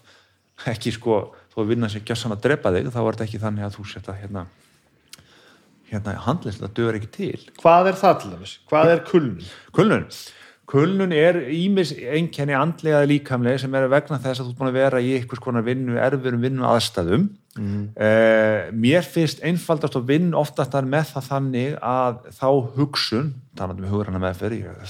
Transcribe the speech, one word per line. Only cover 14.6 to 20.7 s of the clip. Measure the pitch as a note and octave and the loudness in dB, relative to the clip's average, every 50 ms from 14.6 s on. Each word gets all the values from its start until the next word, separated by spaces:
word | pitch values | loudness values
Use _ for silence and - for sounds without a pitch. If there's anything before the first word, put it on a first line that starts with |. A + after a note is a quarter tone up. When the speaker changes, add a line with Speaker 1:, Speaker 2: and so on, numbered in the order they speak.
| C3+ C3 | -2 0
Speaker 1:
að | B2+ | 2
vera | C3 C3+ C3+ C3 B2+ | 2 2 4 2 2
í | A#2+ B2+ C3+ | 2 2 0
einhvers | B2+ A#2+ B2 B2 A#2+ | -2 -2 -6 -10 -8
konar | - C3 B2 A#2 A2 | -4 -2 0 0 0
vinnu, | A#2+ B2+ C3 C3 B2 A#2+ | 0 0 -2 -2 -2 0
erfiðum | A#2 A2+ C3+ C#3+ C3+ B2+ B2+ A#2+ A#2 A#2+ | 2 2 2 0 0 -2 -2 -2 0 0
vinnuaðstæðum. | C3 C3+ B2+ B2 A#2 A#2 A#2 - - - G2 E2+ E2 F#2+ C#3+ G3+ G3+ - - _ _ - | 0 0 0 2 2 4 2 2 0 -2 -2 0 2 2 2 2 0 -2 -8 _ _ -10
Speaker 2:
Mhm. | A2+ G#2+ G2+ G2+ G#2 G#2 G#2+ A2 | -6 -4 -4 -4 -4 -6 -6 -4
Speaker 1:
Eh, | - G#2+ G#2+ A2 A2 A2+ A2 A2 A2 A2 G#2+ G#2+ G#2 E2+ D#2+ G#2+ | 0 2 4 6 6 6 6 6 6 4 4 2 0 -2 -4 -2
mér | A2+ A2+ B2 D#3 F3+ E3+ | 0 2 4 4 4 2
finnst | - - E3+ E3 C#3+ - - | 0 0 0 0 0 -2 -4
einfaldast | - D#3 F3 E3+ - - E3 D3 D#3 C#3 - | -4 -2 -2 -2 0 -2 -2 0 -2 -2 -2
og | C3 A#2+ B2+ | -2 0 2
vinn | C#3+ D#3 F3+ F3 D#3 | 2 2 2 2 2
oftast | C#3+ D3+ C#3+ - - C#3 C3 | 0 -2 -2 -2 -4 -4 -2